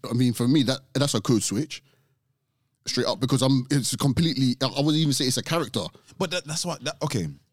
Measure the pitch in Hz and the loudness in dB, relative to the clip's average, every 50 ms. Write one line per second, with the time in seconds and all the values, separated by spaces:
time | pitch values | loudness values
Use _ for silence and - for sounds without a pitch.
0 | - - 120 120 127 123 113 - 120 120 143 160 127 113 131 - - _ _ 127 | -6 -4 0 2 2 2 2 0 2 2 4 4 4 2 0 -4 -6 _ _ -2
1 | 147 131 - 110 - - 123 104 - - 98 110 156 - - - _ _ _ _ | 0 0 0 -2 2 2 2 2 2 0 -2 -4 -4 -6 -10 -16 _ _ _ _
2 | _ _ _ _ _ _ _ _ _ _ _ _ _ _ _ _ _ - - 123 | _ _ _ _ _ _ _ _ _ _ _ _ _ _ _ _ _ -4 -2 -2
3 | - - 113 - 135 127 135 123 131 131 135 131 123 - 143 143 113 - - 110 | 0 -2 -2 -2 0 0 2 2 4 4 4 2 2 0 0 0 0 -2 -4 0
4 | - 139 120 - 170 160 135 131 135 127 123 - 131 127 127 139 143 156 151 156 | 0 2 2 2 2 2 2 2 2 2 2 0 -2 -2 0 0 2 2 2 2
5 | 160 143 131 - 143 127 - 123 - - 160 170 147 107 - 113 87 - _ - | 2 2 0 0 0 0 -2 -2 -2 -2 -2 -2 -2 -2 -4 -4 -6 -6 _ -18
6 | _ - - - 190 170 170 180 - 151 156 - - 175 156 - 120 147 - _ | _ -20 -8 -6 -6 -4 -4 -6 -6 -6 -8 -6 -6 -6 -6 -6 -6 -8 -6 _
7 | 151 147 - 110 82 76 69 - _ _ | -6 -2 -2 -2 -4 -4 -8 -14 _ _